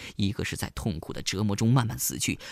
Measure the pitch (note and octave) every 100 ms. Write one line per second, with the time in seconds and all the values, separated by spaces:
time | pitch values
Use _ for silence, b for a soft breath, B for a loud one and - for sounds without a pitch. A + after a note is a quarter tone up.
0 | B - G2 - F2+ - - - A2 D#2+
1 | - - - G2 G#2+ G2+ A2+ C3 A2+ B2+
2 | - - - - B